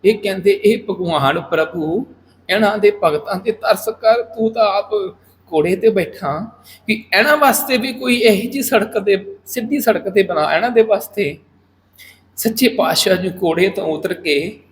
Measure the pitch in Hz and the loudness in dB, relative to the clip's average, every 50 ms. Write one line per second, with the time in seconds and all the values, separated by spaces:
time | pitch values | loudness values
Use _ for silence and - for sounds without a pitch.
0 | - 190 220 208 - 202 190 190 175 202 196 196 - 208 233 220 - - 190 175 | 4 2 2 2 -2 -6 -6 0 2 2 2 4 4 2 2 2 -2 -8 -6 -4
1 | 180 170 165 147 139 135 143 - 127 - 170 156 160 165 - 175 151 156 165 214 | -4 -2 0 2 2 2 0 0 -4 -4 -2 -2 -2 -2 -4 -6 -4 -4 -4 -4
2 | 269 - - _ _ _ _ _ _ - 185 208 214 202 214 214 202 208 208 - | -6 -8 -14 _ _ _ _ _ _ -2 0 2 2 2 2 4 2 2 2 4
3 | - 165 147 151 - - 196 185 190 226 220 - - - 202 196 - 220 220 - | 0 0 0 0 -4 -4 -8 -4 -2 -4 -4 -2 0 0 0 0 0 -8 -8 0
4 | - 220 226 240 233 - - 226 220 220 220 233 220 202 190 202 202 - 214 208 | 2 2 2 2 0 -6 -4 -2 -2 -2 0 2 0 2 2 -2 -2 -2 -4 -4
5 | 190 185 - _ _ _ _ _ _ _ 170 156 151 175 185 190 190 226 196 190 | -4 -6 -10 _ _ _ _ _ _ _ 0 0 2 2 0 2 2 2 2 2
6 | 170 - - - 190 143 147 156 208 226 - _ _ - - - _ - 214 220 | -2 -4 -6 -8 -6 -6 -6 -6 -8 -10 -14 _ _ -20 -20 -18 _ -4 -4 -4
7 | - _ - 285 320 302 302 302 294 269 226 - - - 262 240 220 269 240 - | -4 _ 2 2 4 4 4 4 4 4 4 2 0 -2 -2 -2 -2 -4 -8 -6
8 | 254 247 240 240 226 233 208 190 220 233 - 277 254 - - 220 202 - - 220 | -2 0 0 2 4 4 4 2 0 -4 -4 -4 -4 0 0 0 0 0 -4 -4
9 | 196 202 196 190 196 - - - _ - - 254 226 - 285 294 220 - 208 175 | 0 0 0 0 -2 -8 -16 -18 _ -10 -8 -8 -4 -4 -4 0 2 2 0 0
10 | - 202 185 202 190 185 175 156 151 151 151 165 214 247 240 226 226 220 208 190 | -2 0 2 2 2 2 0 -2 0 0 0 0 0 2 2 2 4 4 2 -2
11 | - - - 208 202 143 143 139 _ _ _ _ _ _ _ _ _ _ _ _ | -2 -6 -6 -4 -4 -4 -4 -10 _ _ _ _ _ _ _ _ _ _ _ _
12 | - - - _ _ _ _ - - 220 220 - 254 240 - - 190 165 156 - | -20 -20 -20 _ _ _ _ -4 -4 -4 0 2 0 0 2 2 0 0 0 0
13 | - 196 185 180 180 190 175 - 190 170 160 175 185 196 196 - 165 160 156 151 | 2 2 0 0 0 -4 -6 -2 -2 -2 2 2 0 0 0 -4 -4 -4 -4 -4
14 | 160 185 180 - - 160 147 139 156 185 214 - _ _ | -4 -6 -8 -6 -2 0 0 0 0 -4 -10 -14 _ _